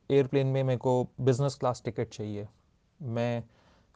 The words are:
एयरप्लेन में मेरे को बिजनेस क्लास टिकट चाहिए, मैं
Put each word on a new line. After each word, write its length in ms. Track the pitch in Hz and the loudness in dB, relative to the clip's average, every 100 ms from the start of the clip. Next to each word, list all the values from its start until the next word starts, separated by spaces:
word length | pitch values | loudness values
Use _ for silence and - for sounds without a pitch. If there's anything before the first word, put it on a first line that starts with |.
| - | 2
एयरप्लेन 360 | 139 131 139 135 | 2 4 2 2
में 160 | 135 | 0
मेरे 160 | 131 123 | 0 0
को 300 | 135 127 123 - | 2 0 0 0
बिजनेस 340 | 127 123 139 | 2 2 0
क्लास 280 | - 127 123 | 0 -2 -2
टिकट 240 | - 113 113 | -6 -6 -6
चाहिए, 400 | - 107 104 104 _ _ _ _ - | -6 -8 -8 -10 _ _ _ _ -14
मैं 420 | 131 117 120 117 117 _ _ _ _ | -8 -2 -2 -2 -6 _ _ _ _